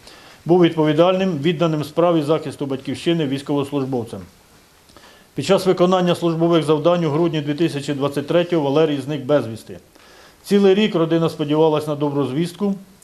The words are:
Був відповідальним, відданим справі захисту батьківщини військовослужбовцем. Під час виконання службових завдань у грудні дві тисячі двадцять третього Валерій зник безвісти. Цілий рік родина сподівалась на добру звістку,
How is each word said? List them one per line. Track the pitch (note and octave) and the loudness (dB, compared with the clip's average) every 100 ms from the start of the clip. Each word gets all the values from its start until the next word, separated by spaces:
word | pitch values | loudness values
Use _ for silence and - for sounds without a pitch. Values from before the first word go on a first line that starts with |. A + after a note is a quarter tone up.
| - - - - | -20 -20 -20 -8
Був | - F3+ | 2 4
відповідальним, | E3+ E3 D3+ D3+ F3 F#3 F#3+ D3+ | 4 2 2 4 4 2 0 -2
відданим | D3 D#3 E3+ D3+ | -2 0 0 -2
справі | - - F3 E3 | -4 0 2 2
захисту | C#3+ D#3 D3 - C#3 | 0 -2 -4 -8 -6
батьківщини | C3 - B2 E3+ E3+ C#3+ | -6 -6 -6 -2 -2 -2
військовослужбовцем. | C3+ C#3 C#3+ C#3 C#3+ C3 C3 A2 G2+ F2 _ _ _ _ _ _ - - - _ | -4 -4 -4 -2 -4 -4 -4 -6 -12 -16 _ _ _ _ _ _ -20 -20 -20 _
Під | - | -6
час | C#3 F#3+ F#3+ | 2 2 2
виконання | F3+ F3+ F#3 F3+ | 2 2 2 2
службових | E3 E3+ D#3+ E3+ E3+ | 0 0 0 2 2
завдань | D3 D#3 D#3+ F3 | 2 2 2 2
у | D#3+ | 0
грудні | D3 E3+ D3+ | 0 0 -2
дві | C#3+ | -4
тисячі | D3 E3 C#3 C#3+ | -2 -2 -2 -6
двадцять | C#3+ C#3 C#3+ C#3+ | -2 -2 -2 -2
третього | E3 F3 E3+ | 0 0 0
Валерій | C#3+ C#3+ D#3+ C#3+ | 0 2 2 0
зник | B2+ D3+ | -6 -6
безвісти. | B2+ D3 A2+ A2 - F2+ - _ - - - _ | 0 0 -2 -10 -14 -20 -20 _ -20 -20 -20 _
Цілий | - G3+ G3 | -2 2 4
рік | F#3+ G#3+ | 4 2
родина | F#3 E3 E3 E3 | 0 0 0 0
сподівалась | D#3+ D3 D3+ D#3+ D3+ D3+ | -2 -2 2 2 2 -2
на | |
добру | C#3+ D3 C#3+ B2+ | -4 -2 -2 -2
звістку, | C3+ E3+ - G3+ G3 - _ | -2 -4 -4 -4 -4 -10 _